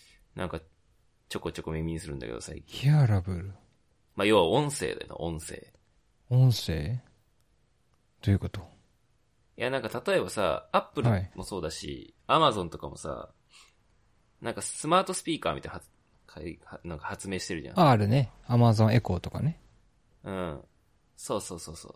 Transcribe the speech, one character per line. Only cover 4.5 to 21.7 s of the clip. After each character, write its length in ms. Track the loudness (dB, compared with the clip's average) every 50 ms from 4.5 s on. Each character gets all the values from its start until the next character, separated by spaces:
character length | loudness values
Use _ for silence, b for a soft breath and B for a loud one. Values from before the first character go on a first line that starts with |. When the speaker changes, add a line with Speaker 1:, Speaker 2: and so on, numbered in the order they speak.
| 4 2 2 0
Speaker 1:
声 240 | -2 -4 -4 -4 -4
だ 60 | -6
よ 60 | -8 -12
な、 60 | -10 -8
音 220 | -6 -6 -6 -6
声。 340 | -10 -12 -14 -14 -16 -18 _ _ _ _ _ _ _ _ _ _ _ 2
Speaker 2:
音 220 | 4 6 8 8
声？ 500 | 6 4 0 -4 -4 -2 -2 -4 -4 -6 -8 _ _ _ _ _ _ _ _ _ _ _ _ _ _ _ _ _ _ _ _ _ _ _
ど 100 | 2 2
う 0 |
い 20 | 2
う 40 | 2
こ 100 | 2 -2
と？ 120 | -8 -10 -14 -14 -20 _ _ _ _ _ _ _ _ _ _ _ _ _ _ _ _ -4
Speaker 1:
い 40 |
や、 80 | -4 -2
な 100 | -2 -2
ん 20 |
か 220 | -2 -2 -6 -4 0
例 120 | 2 2 2
え 40 |
ば 80 | 2 0
さ、 400 | 0 0 2 2 2 0 -2 0
Apple 580 | 0 0 0 -2 -4 0 2 2 2 2 0 -4 -8
も 80 | -12 -10
そ 160 | -8 -6 -4
う 20 |
だ 80 | -4 -4
し、 460 | -6 -6 -10 -10 -10 -12 -14 -18 _ _ _ 2
Speaker 2:
は 100 | 2 4
い。 20 |
Speaker 1:
Amazon 300 | 4 4 2 0 -4 -4
と 80 | -6 -10
か 100 | -12 -12
も 100 | -12 -10
さ、 320 | -10 -8 -8 -8 -10 -16 _ _ _ _ b b b b b b _ _ _ _ _ _ _ _ _ _ _ -10
な 100 | -8 -6
ん 20 | -6
か 80 | -6
ス 260 | -6 -8 -8 -6 -2 2
マ 140 | 4 4
ー 20 | 4
ト 100 | 2 -4
ス 100 | -6 -4
ピ 100 | -4 -4
ー 60 | -2
カ 120 | -2 -2
ー 40 | -2
み 60 | -2
た 80 | -6 -10
い 40 | -12
な 60 | -12
発-、 100 | -16 _ _ _ _ _ _ _ _ _
か 140 | -16 -12
い-、 180 | -12 -12 -12 -12 -16
は-、 140 | -18 -18 -14 -10
な 100 | -10 -10
ん 40 | -8
か 60 | -8
発 240 | -10 -10 -10 -8 -6
明 100 | -6 -6
し 80 | -6 -6
て 80 | -6
る 60 | -8
じ 80 | -8 -4
ゃ 40 | 2
ん。 60 | 4
Speaker 2:
あ、 100 | 6 6
あ 80 | 8 6
る 100 | 4 4
ね。 240 | 4 2 2 0 -4 -12 -6 0
Amazon 400 | 4 6 6 6 6 6 6 6
Echo 320 | 6 4 2 2 -4 -4
と 100 | -4 -6
か 120 | -6 -2
ね。 180 | -2 -2 -2 -4 _ -20 _ _ _ _ _ _ _ _ _ _ -12
Speaker 1:
う 80 | -8
ん。 300 | -6 -4 -4 -4 -6 -8 -12 _ _ _ _ _ _ _ _ _ _ -14
そ 200 | -8 -6 -4 -4
う 40 |
そ 140 | -6 -6 -12
う 40 | -12
そ 140 | -12 -14